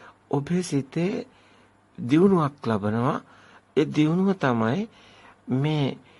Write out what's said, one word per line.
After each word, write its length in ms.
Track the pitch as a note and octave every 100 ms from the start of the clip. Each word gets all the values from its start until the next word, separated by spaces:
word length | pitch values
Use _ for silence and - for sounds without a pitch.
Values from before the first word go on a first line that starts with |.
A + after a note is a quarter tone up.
| - _ _
ඔබේ 360 | C#3+ C#3+ F3+
සිතේ 640 | F3 C#3+ C3+ E3 F3 B3 - _ _ _ _ _ _ -
දියුණුවක් 560 | A#2+ D3+ G3 F#3 D3 -
ලබනවා. 580 | A#2 G#2+ G#2 A2 B2+ - - - - - _
ඒ 140 | - D3
දියුණුව 440 | C#3 D3+ F3 G3
තමයි 540 | F#3 C3+ A#2 A2 D3+ A3+ - - - - _ -
මේ, 460 | B2+ D3+ D3+ C3+ - -